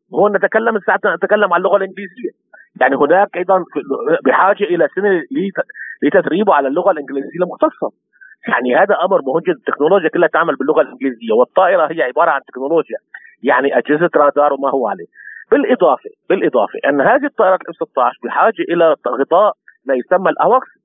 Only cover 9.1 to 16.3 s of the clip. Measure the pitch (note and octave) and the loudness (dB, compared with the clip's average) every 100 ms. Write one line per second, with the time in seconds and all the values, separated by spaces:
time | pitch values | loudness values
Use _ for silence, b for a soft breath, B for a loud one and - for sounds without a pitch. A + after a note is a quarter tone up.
9.1 | F3+ C3+ D#3 E3 D3 - - D3+ G3 D#3+ | -2 -2 -4 -2 -4 -4 -2 2 2 0
10.1 | F3 E3 D#3+ E3 B2+ C3+ D#3 B2+ B2 C3+ | 0 0 0 -2 -2 0 0 0 -2 -6
11.1 | A#2+ A#2 G#2+ B2+ - F3+ F#3 D3+ E3 B2+ | -6 -2 0 2 2 2 2 0 -2 -4
12.1 | C#3 E3+ C#3 - B2+ C#3 E3 - G#2+ _ | 0 0 0 -6 -10 -2 -2 -2 -8 _
13.1 | B B B A#2+ C3 C3+ B2+ B2+ D3+ E3+ | B B B -2 0 0 0 0 0 0
14.1 | D#3 D3 C#3+ D3 C#3 C#3 C#3 A2 F#2 E2+ | 2 2 2 0 0 -2 -2 -4 -6 -12
15.1 | B B B B C#4+ C4 - E3 B2+ - | B B B B 0 2 2 2 2 -4
16.1 | - - | -12 -4